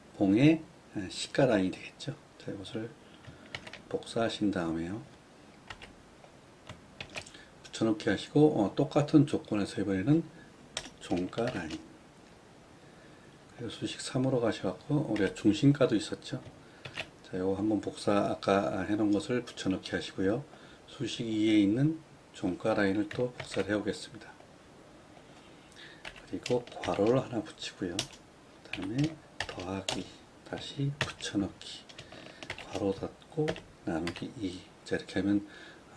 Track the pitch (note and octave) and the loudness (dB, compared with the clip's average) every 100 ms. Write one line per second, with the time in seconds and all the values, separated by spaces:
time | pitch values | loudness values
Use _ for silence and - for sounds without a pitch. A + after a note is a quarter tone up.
0 | - - G2 G#2 D3 D#3+ - - - A2 | -14 0 4 8 8 6 2 -20 -12 -8
1 | F2+ - - - C3+ G#2 F#2 - - - | -8 -8 -2 4 4 6 2 -2 -10 -12
2 | - - - - - G2 F#2+ A2 A#2 - | -10 -10 -14 -16 -12 -10 -8 -8 -8 -12
3 | - - - - - - - - - - | -20 -20 -20 -20 -16 -14 -14 -18 -8 -8
4 | - A#2 A2+ - G#2 F#2 E2 E2 E2+ A2 | -6 -2 -2 0 0 0 -2 -2 -4 -6
5 | - - - - - - - - - - | -10 -18 -20 -20 -20 -20 -18 -18 -18 -20
6 | - - - - - - - - - - | -20 -20 -20 -20 -20 -20 -20 -20 -18 -16
7 | - - - - - - - - A2 G#2 | -14 -12 -14 -16 -20 -20 -16 -2 0 2
8 | - F#2 - D3 D3+ C#3 G2 - C#3 D3 | 0 0 2 6 6 6 2 2 0 2
9 | C#3+ D#3 C#3 G2+ - G#2 F#2+ - G2 F#2+ | 6 6 6 2 -2 -2 -2 -2 0 0
10 | G#2 D#3+ E3 - - - - - - - | 4 4 2 -8 -20 -20 -14 -12 -12 -14
11 | - F2 F2+ - A#2+ G2 D#2+ D#2 - - | -4 -4 -2 -4 -4 -4 -6 -10 -14 -20
12 | - - - - - - - - - - | -20 -20 -20 -20 -20 -20 -20 -20 -20 -20
13 | - - - - - - A#2 - G#2+ - | -20 -20 -20 -20 -20 -12 -12 -8 -8 -6
14 | - C3+ C3 B2+ A2+ - - - - D3 | -4 0 2 2 2 0 -4 -6 -2 0
15 | - G#2 F#2 - G#2 G2+ C#3 C#3 A#2+ G#2+ | 0 2 0 4 4 6 6 6 4 4
16 | - - - C3 - - - - - - | 0 -6 -8 -10 -10 -18 -20 -18 -14 -12
17 | - - - F#2 F#2+ G2 G#2+ G2+ - - | -12 -16 -10 -2 0 2 2 2 -2 -2
18 | - G2+ G2+ G#2 - G2 - G2 F#2 G#2+ | 2 4 2 0 4 4 4 0 0 2
19 | G#2 G2+ - B2 A#2+ - - F#2 - F2+ | 4 2 2 -2 -2 -4 -2 -2 -2 -6
20 | - - F#2+ B2 C#3 - - - - - | -4 0 2 2 -2 -14 -20 -20 -18 -8
21 | A2+ - A2+ A2 A2 G#2+ G2 A#2 D3+ D#3+ | -6 -4 -2 2 6 6 6 6 4 2
22 | - - - - F#2+ F2 A2 G#2+ G2 G2 | -6 -20 -20 -6 -4 -2 0 2 2 2
23 | G#2 - B2 - - - G2 G#2 G2 - | 0 -2 -4 -4 -6 -4 0 0 -2 -4
24 | - A2+ - - - - - - - - | -8 -16 -18 -20 -20 -20 -20 -20 -20 -20
25 | - - - - - - - - - - | -20 -20 -20 -20 -20 -20 -20 -20 -20 -16
26 | - - - F#2 - B2 - - - F2+ | -16 -16 -10 -8 -2 -2 -2 -6 -2 2
27 | G#2 C3 A2 A#2 - - - - F2+ F2 | 4 4 2 -4 -6 -10 -12 -6 -6 -4
28 | - - - - - - - - F#2 B2 | -8 -12 -20 -20 -20 -20 -14 -10 -4 -2
29 | D#3 - - - - - F2+ F#2+ F2+ G2 | -2 -4 -14 -10 -10 -8 -8 -6 -6 -6
30 | - - - - - F2+ - - C#3 C#3+ | -8 -14 -20 -20 -12 -10 -8 -6 -4 -4
31 | - - - G2+ F#2+ - - - - - | -8 -8 -6 -4 -4 -6 -16 -16 -16 -20
32 | - - - - - - - - G2+ F#2+ | -18 -18 -18 -16 -14 -12 -10 -4 -2 -2
33 | F2+ - - - D3+ E3+ - - - E3 | -6 -10 -8 -2 -2 -4 -10 -12 -4 -2
34 | - - - A#2+ F#2+ F#2 - - - F2+ | -2 -6 -10 -6 -6 -6 -14 -20 -6 -6
35 | - G2 G2 G2+ - - - - - | -2 0 2 2 0 -10 -20 -20 -20